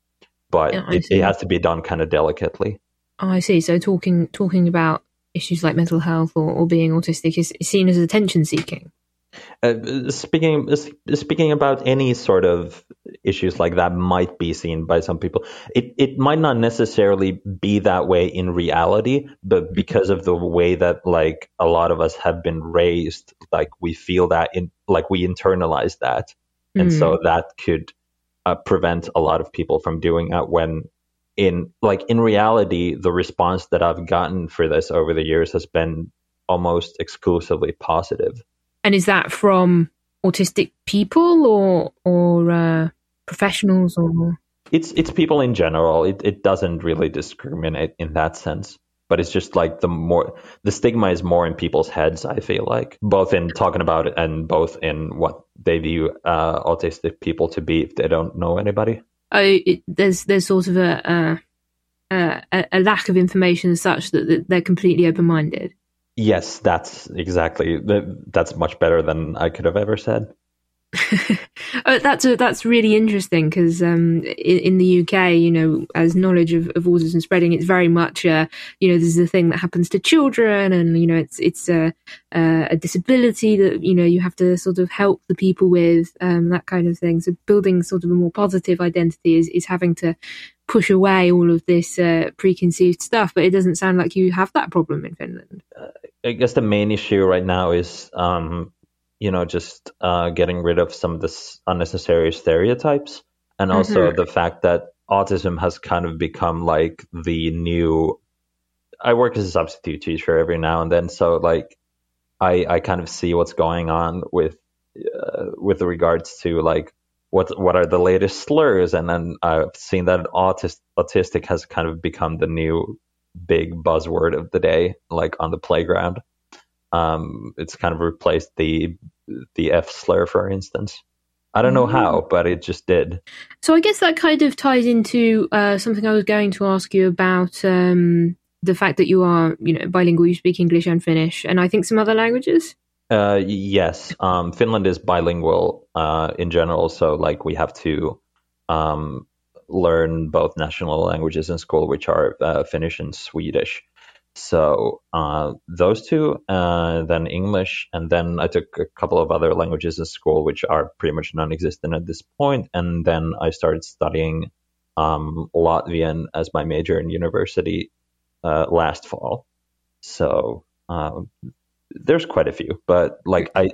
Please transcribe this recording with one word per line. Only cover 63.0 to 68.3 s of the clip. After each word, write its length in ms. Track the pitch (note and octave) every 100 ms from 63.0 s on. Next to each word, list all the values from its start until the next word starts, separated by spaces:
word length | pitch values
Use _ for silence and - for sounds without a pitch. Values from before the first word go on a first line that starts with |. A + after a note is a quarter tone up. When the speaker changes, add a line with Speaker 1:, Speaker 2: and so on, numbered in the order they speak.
| -
Speaker 2:
of 80 | F#3
information 540 | F3+ F#3+ F3+ F3 F#3
as 120 | E3+
such 280 | F#3+ D3+ -
that, 180 | D3 -
that 220 | E3 E3
they're 120 | F3+
completely 440 | E3+ F3 F#3 E3 E3+
open-minded. 720 | D#3+ E3+ D#3+ D3+ - - - _ _ _ -
Speaker 1:
Yes, 420 | G#2+ G2+ - -
that's 480 | G#2 E2+ - - -
exactly, 640 | - F2 F2 E2 - E2 E2
that, 560 | - G2+ F#2+ - -